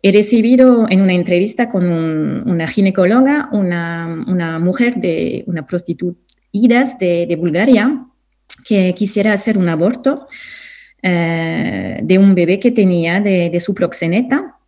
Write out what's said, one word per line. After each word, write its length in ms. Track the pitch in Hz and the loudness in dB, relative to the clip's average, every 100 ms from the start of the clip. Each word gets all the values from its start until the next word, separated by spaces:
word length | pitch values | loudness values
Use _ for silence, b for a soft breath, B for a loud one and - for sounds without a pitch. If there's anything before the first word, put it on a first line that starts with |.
He 120 | - | 4
recibido 720 | 202 208 240 226 254 262 240 220 | 2 4 2 4 6 6 6 2
en 120 | 190 | 2
una 120 | 190 | 2
entrevista 540 | 180 175 175 202 226 240 | 2 0 0 0 -2 -2
con 180 | 196 180 | 0 0
un, 640 | 170 160 156 151 139 - | 0 -2 -2 -4 -4 -2
una 160 | 170 160 | -2 -2
ginecóloga, 840 | - 196 190 180 240 262 294 - | 0 0 2 2 4 2 0 -2
una, 720 | 208 185 175 170 170 165 165 - | -2 -2 -2 -4 -6 -8 -8 -4
una 320 | 185 165 165 | -2 -2 -2
mujer 380 | 175 180 240 247 | -2 0 -2 -2
de, 480 | 180 160 165 - - | -4 -2 -4 -6 -8
una 180 | 170 151 | -8 -6
prostituta 540 | 175 175 - 180 175 _ _ _ | -8 -6 -6 -6 -8 _ _ _
de, 760 | 202 240 240 254 - 180 170 170 | 0 2 2 0 -2 -2 -2 -2
de 60 | 165 | -4
Bulgaria, 680 | 170 160 233 233 226 285 - _ _ _ _ - - | -2 0 2 2 2 -4 -10 _ _ _ _ -20 -2
que 280 | 208 185 | 0 0
quisiera 380 | 180 202 208 208 | 0 -2 0 0
hacer 260 | 202 214 220 | 0 0 0
un 120 | 175 | 0
aborto, 580 | 160 180 254 269 294 - B B B B B B B | 2 0 0 -2 -4 -10 B B B B B B B
eh, 1000 | 185 175 165 165 165 165 - - 95 - | -2 0 0 -2 -4 -4 -4 -6 -8 -8
de 140 | 113 185 | 0 4
un 180 | 196 180 | 6 4
bebé 240 | 170 196 | 2 2
que 120 | 247 | 0
tenía 500 | 240 190 175 165 180 | 2 2 2 0 0
de, 280 | 202 185 170 | 0 0 0
de 100 | 175 | -2
su 120 | 175 | -4
proxeneta. 840 | 190 175 - 165 185 254 277 370 _ | -4 -4 -4 -2 -2 0 -4 -4 _